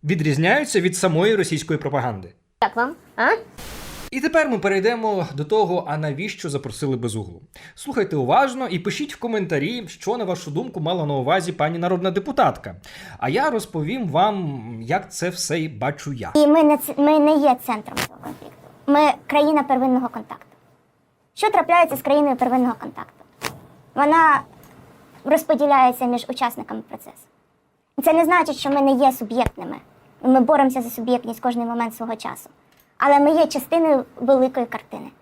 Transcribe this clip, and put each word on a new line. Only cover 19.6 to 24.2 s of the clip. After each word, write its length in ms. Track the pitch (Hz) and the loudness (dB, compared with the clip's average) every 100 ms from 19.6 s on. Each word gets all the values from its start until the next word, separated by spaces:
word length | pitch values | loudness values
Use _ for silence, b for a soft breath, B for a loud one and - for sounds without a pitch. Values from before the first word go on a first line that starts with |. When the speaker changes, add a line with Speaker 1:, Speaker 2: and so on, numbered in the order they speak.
Speaker 3:
первинного 460 | 269 262 262 254 247 | 2 2 2 2 0
контакту. 360 | 226 214 - _ _ _ _ _ _ _ _ _ | -8 -14 -18 _ _ _ _ _ _ _ _ _
Що 160 | - 427 | -2 2
трапляється 440 | 415 320 339 330 269 | 2 4 4 4 0
з 40 | |
країною 340 | - 285 294 254 | 2 2 4 2
первинного 380 | 247 254 240 226 | 2 2 0 -2
контакту? 440 | - - - _ - _ - - - - _ 226 | -10 -14 -18 _ -20 _ -12 -12 -20 -20 _ 0
Вона 460 | 285 330 | 4 6